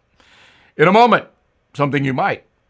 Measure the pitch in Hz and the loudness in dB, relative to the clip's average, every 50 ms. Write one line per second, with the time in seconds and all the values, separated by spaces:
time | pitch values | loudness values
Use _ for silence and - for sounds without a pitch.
0 | _ _ _ _ _ _ _ _ _ _ _ _ _ _ _ - 151 170 185 220 | _ _ _ _ _ _ _ _ _ _ _ _ _ _ _ -2 0 2 4 4
1 | 240 240 214 156 - - _ _ _ _ _ _ _ _ - - 143 143 131 143 | 4 4 2 0 -2 -6 _ _ _ _ _ _ _ _ -8 -6 -4 -2 -2 -4
2 | 139 135 131 135 180 202 131 - _ _ _ _ _ _ | -4 -4 -4 -4 -4 -6 -6 -8 _ _ _ _ _ _